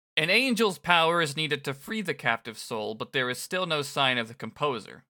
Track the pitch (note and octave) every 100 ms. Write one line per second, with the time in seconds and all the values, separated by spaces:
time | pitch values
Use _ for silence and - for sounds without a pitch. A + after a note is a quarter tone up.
0 | _ - D#3 G#3+ C4 A3 A3 F3+ - E3+
1 | E3 E3+ D#3 C#3 D#3 D3 C#3+ C3+ - A3
2 | F3 C3 B2+ A#2 - G#2+ - A2+ G#2+ A2+
3 | B2 C#3 B2 B2 - F#3 F3+ D#3 C#3+ D3+
4 | C3+ B2 A2+ B2+ A2+ - D3 A#2+ - -